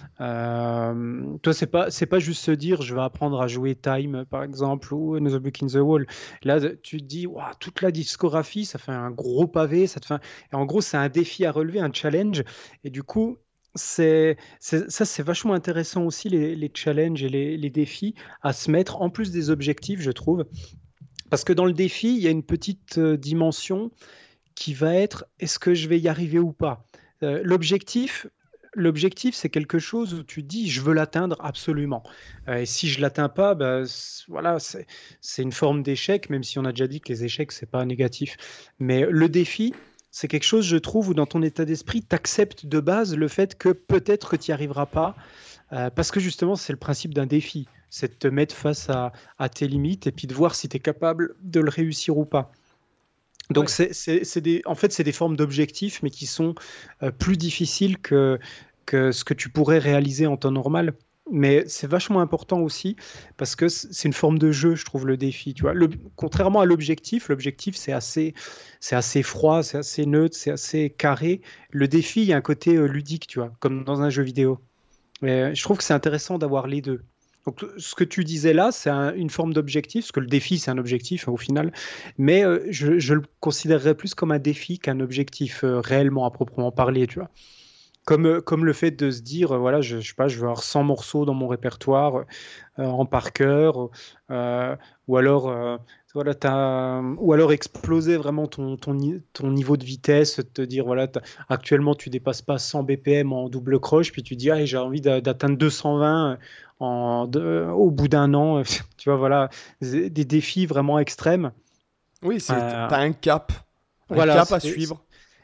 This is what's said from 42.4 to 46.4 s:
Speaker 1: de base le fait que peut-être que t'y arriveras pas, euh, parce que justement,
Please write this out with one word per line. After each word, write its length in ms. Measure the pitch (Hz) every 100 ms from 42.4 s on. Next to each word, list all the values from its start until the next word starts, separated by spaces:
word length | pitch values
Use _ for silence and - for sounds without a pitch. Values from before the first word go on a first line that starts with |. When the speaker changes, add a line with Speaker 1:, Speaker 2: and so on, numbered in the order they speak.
| 208 - 147
Speaker 1:
de 140 | 151
base 380 | 147 202 208 156
le 100 | 156
fait 300 | - 196 -
que 100 | 185
peut-être 640 | 185 - 190 - 208 -
que 60 | 160
t'y 160 | -
arriveras 320 | 147 147 139 143
pas, 280 | 156 170 - - - - - _
euh, 160 | 131 123
parce 200 | 127 160
que 120 | 202
justement, 340 | 185 -